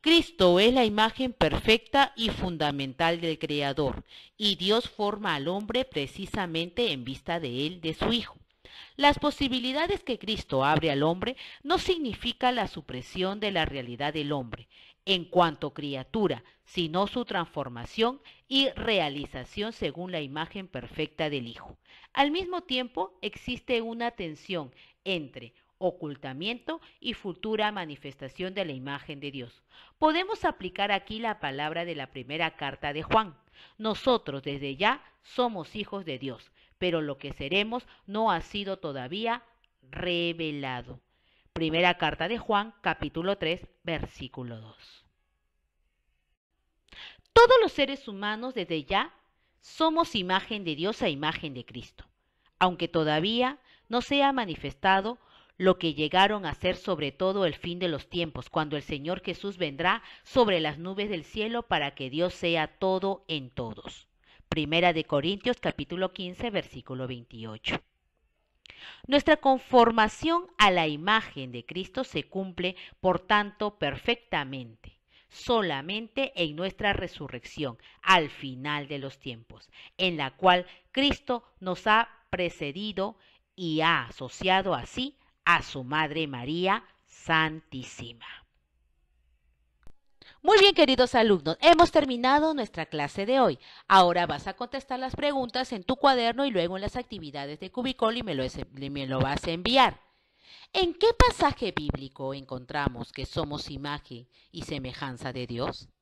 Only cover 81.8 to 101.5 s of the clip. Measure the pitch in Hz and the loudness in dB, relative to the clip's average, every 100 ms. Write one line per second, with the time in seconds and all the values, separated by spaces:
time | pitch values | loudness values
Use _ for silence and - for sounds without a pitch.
81.8 | - 214 - - _ 180 175 - 147 143 | 2 2 2 -6 _ -4 -4 -4 -8 -8
82.8 | 214 185 196 226 _ _ _ - 180 156 | -8 -4 -4 -6 _ _ _ -8 -2 2
83.8 | 160 160 120 - 127 - 185 185 190 147 | 4 2 0 -10 -14 -6 2 2 2 -2
84.8 | 117 - 262 - _ _ - 170 131 139 | -4 -8 -8 -10 _ _ 2 2 2 -8
85.8 | 127 151 156 147 156 131 123 165 180 208 | -4 -2 -2 -2 -4 -6 -6 -2 0 0
86.8 | - _ _ - - 160 160 160 _ 131 | -4 _ _ -20 0 2 2 -2 _ -14
87.8 | 123 - 117 117 - - _ _ _ _ | -14 -14 -16 -14 -18 -20 _ _ _ _
88.8 | _ _ _ _ _ _ _ _ _ _ | _ _ _ _ _ _ _ _ _ _
89.8 | - - _ _ - - 302 415 392 359 | -20 -20 _ _ -20 -4 6 8 8 8
90.8 | 302 254 247 - 220 190 156 165 302 330 | 6 6 4 6 6 4 2 4 6 8
91.8 | 339 330 285 240 254 285 311 302 220 - | 8 6 2 0 4 4 4 0 -4 -6
92.8 | 160 156 143 - 202 262 233 131 - - | -6 -4 -4 -4 0 4 4 2 -8 -20
93.8 | - 190 180 175 170 147 190 196 247 269 | 6 8 8 6 0 -2 -8 -8 -8 -8
94.8 | - 254 262 254 294 277 247 254 262 220 | -8 -6 -6 -2 0 0 -2 -4 -4 -6
95.8 | 180 262 285 262 233 233 277 202 170 185 | -2 2 4 6 2 2 0 2 0 -2
96.8 | 208 254 247 208 156 143 143 151 190 - | -6 -6 -10 -10 -10 -8 -8 -10 -10 -4
97.8 | 247 254 220 233 220 143 131 - 131 135 | -4 0 0 0 -2 -2 -2 -4 -12 -10
98.8 | 139 143 135 131 131 143 - 170 180 254 | -8 -6 -4 0 0 0 -2 -4 2 4
99.8 | 240 - _ _ _ _ _ - - 381 | 4 2 _ _ _ _ _ -20 -6 0
100.8 | 359 - 440 466 494 - - | 0 4 2 6 4 6 0